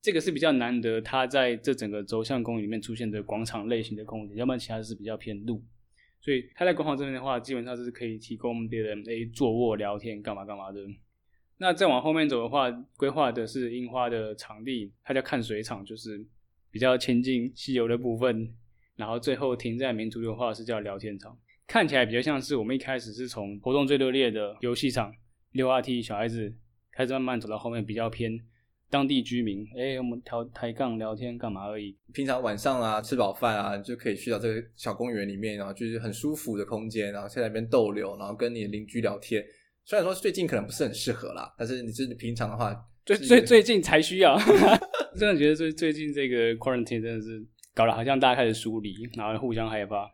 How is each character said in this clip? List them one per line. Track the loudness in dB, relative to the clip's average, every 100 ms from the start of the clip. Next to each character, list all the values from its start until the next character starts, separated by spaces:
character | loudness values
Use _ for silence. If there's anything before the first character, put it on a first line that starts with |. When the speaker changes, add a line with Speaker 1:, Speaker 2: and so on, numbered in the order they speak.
Speaker 1:
这 | 2
个 | 2
是 | 0
比 | 2
较 | 2
难 | 4 2 0
得， | 0 -2
它 | -2 -2 2
在 | 4 2 2
这 | -2
整 | -2 -2
个 | -6
轴 | -4 -4
向 | -2 -2
公 | -2 -2
园 |
里 | -2
面 | -6
出 | -6
现 | -6 -4
的 | -6
广 | -4 -4 -4
场 | -6 -2
类 | -2
型 | -2 -8
的 |
空 | -10 -10 -10
间， | -4
要 | -2
不 |
然 | -2
其 | -4
他 | -8
是 | -8
比 | -10
较 | -8 -8
偏 | -8 -8 -6
路。 | -6 -8 _ _ _ _ _
所 | -2
以 | -2 -2 0
它 | 0
在 |
广 | 2 0
场 | -2
这 | -4
边 |
的 | -6
话， | -2 -4
基 | -2
本 | -6
上 | -6 -8
是 | -8
可 | -8 -8
以 | -8
提 | -10 -6
供 | -4 -4 -4
别 | -4
人， | -4 -6 -6
诶， | -6 -6
坐 | 0 2 2
卧 | 2 0
聊 | -2 -4
天 | -6 -8
干 | -8 -8
嘛 |
干 | -10 -12
嘛 | -12
的。 | -12 -14 -16 _ _ _ _ _ _
那 | 0
再 | 4 6
往 | 6
后 | 4
面 | 4 4
走 | 2
的 | 2
话， | 2 2 -2 -12 _
规 | 0
划 | 2 2
的 | 2 -4
是 | -4 -4
樱 | -4 -4
花 | -2 0
的 | -2 -4 -8
场 | -14 -12 -6
地， | -6 -6 _ -2
它 |
叫 | -2
看 | 0 -4
水 | -2 -6
场， | -6 -8 -10
就 | -14
是 | -12 -12 -14 _ _ _ _
比 | 0
较 | 4 4
亲 | 4 2
近 | 4 0 -2 -6
溪 | -2
流 | 0 2
的 | 2
部 | 0 0
分。 | 2 0 -4 -10 -20 _ _ -10
然 | -6
后 | -2
最 | 0 0
后 | 0 -2
停 | -4 -2
在 | -2
民 | -2 -4
族 | -4
路 | -6
的 | -2
话 | -2
是 | -2 -4
叫 | -4
聊 | -4 -8
天 | -8 -10
场， | -14 -20 _ _ 0
看 | 2 4
起 | 4
来 | 4
比 |
较 | 2
像 | 0 -2
是 | 0 -2
我 |
们 | 0 -2
一 |
开 | -2 -6
始 | -6
是 | -10 -10
从 | -8 -10 -6
活 | 0
动 | 2 4
最 | 4
热 | 4
烈 | 4 2
的 | 2 -4 -4
游 | -4 0
戏 | 0
场、 | 0 -4 -8 _ _ _
溜 | -2 2
滑 | 2
梯、 | 2 -4
小 | -2 -2
孩 | -2
子， | -2 -6 -8 -20 _ _
开 | -4 -2
始 |
慢 | 0
慢 | -2 -2
走 | -4
到 | -6
后 | -4
面 | -6 -4
比 |
较 | -2 -4
偏 | -2 -4 -6 -10 _ _ _ _
当 | 0 2
地 | 2
居 | 0 -2
民， | -2 -4 -8 -6
诶， | -4 -4
我 |
们 | -4 -8
调-， | -6 -8 -8
抬 | -8 -8
杠 | -4 -4 -2
聊 | -4 -6
天 | -8 -6
干 | -8
嘛 | -6 -8
而 | -8
已。 | -10 -14 _
Speaker 2:
平 | -4 -2
常 | 0
晚 | 0 0
上 | 0 0
啊， | 0 -2
吃 | -2 2
饱 | 2
饭 | 2 0 2
啊， | -2 -4
就 | -6 -6
可 | -4
以 | -4
去 | -2
到 | -2
这 | -2
个 | -4 -8 _
小 | -8
公 | -4 -4
园 | -2 -4
里 | -4
面， | -6 -6
然 | -8
后 |
就 | -6 -6
是 | -4
很 | -6
舒 | -4 -4 -4
服 | -4 -4
的 | -4
空 | -4 -4
间， | -4 -4
然 | -4
后 | -8
在 | -4
那 | -2
边 | -2 2
逗 | 4 4
留， | 0 -4 -6
然 | -10
后 | -4
跟 | -4
你 | -2
的 | -6
邻 | -6 -6
居 | -2
聊 | -2 -4
天。 | -2 -4 -4 -18 _ _ -2
虽 | 0
然 | 2
说 |
最 | 0 -2
近 | 0 0
可 | 0
能 |
不 | -2
是 | -2
很 | -2
适 | -2 -4
合 | -4 -6
啦， | -10 -12 -8
但 | -6
是 | -4
你 | -6
真 | -6 -6
的 | -4
平 | -6 -4
常 | -4
的 | -2
话， | -4 -4 -12 -20
Speaker 1:
最-， | 0 2
Speaker 2:
是 | 10
一 |
个 | 8
Speaker 1:
最-， |
最 | 12 8
近 | 8 2
才 | 6 4
需 | 4 6
要。 | 8 8 8 10 10 8
<laughs> | 4 -6 -6 2
真 | 4
的 | 6
觉 | 6
得 | 4
最-， | 0
最 | 2 0
近 | 0 -2
这 | -2 0
个 | 4 4 2
quarantine | 0 0 0 -2
真 | -2 -6
的 |
是 | -8 -12 -14 _ -12
搞 | 4 4
得 |
好 | 4
像 | 2 6
大 | 6
家 | 6
开 | 4
始 |
疏 | 2 -2 -4
离， | -6 -8 -10 -6
然 | -4
后 | -2
互 | -2
相 | -2 -2
害 | -4 -4
怕。 | -4 -6